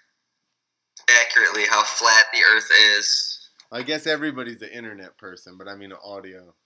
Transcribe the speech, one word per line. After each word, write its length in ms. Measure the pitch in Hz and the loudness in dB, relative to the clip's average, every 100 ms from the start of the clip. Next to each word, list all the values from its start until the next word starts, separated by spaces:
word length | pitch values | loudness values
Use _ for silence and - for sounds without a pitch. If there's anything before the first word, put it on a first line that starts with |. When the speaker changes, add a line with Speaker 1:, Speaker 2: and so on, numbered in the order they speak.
| _ _ _ _ _ _ _ _ _ _ - 120 | _ _ _ _ _ _ _ _ _ _ 2 4
Speaker 1:
accurately 440 | 117 113 98 107 104 | 4 2 0 0 0
how 160 | 107 | 0
flat 400 | 110 - 117 110 107 | 0 -2 4 4 4
the 80 | 120 | 2
earth 260 | 117 110 - 110 107 104 | 4 2 4 4 6 4
is. 500 | 107 - - - - _ _ | 0 -2 -4 -12 -18 _ _
Speaker 2:
I 120 | 117 | -10
guess 240 | 127 156 156 | -8 -6 -4
everybody's 520 | 151 156 127 120 113 | -4 -4 -8 -10 -12
the 160 | 107 | -16
internet 420 | 120 113 101 92 _ | -16 -16 -16 -20 _
person, 380 | 98 90 92 92 | -20 -20 -20 -20
but 120 | 95 | -18
I 80 | 98 | -18
mean 160 | 98 95 | -18 -18
audio. 520 | 101 98 95 92 87 _ | -16 -16 -16 -20 -20 _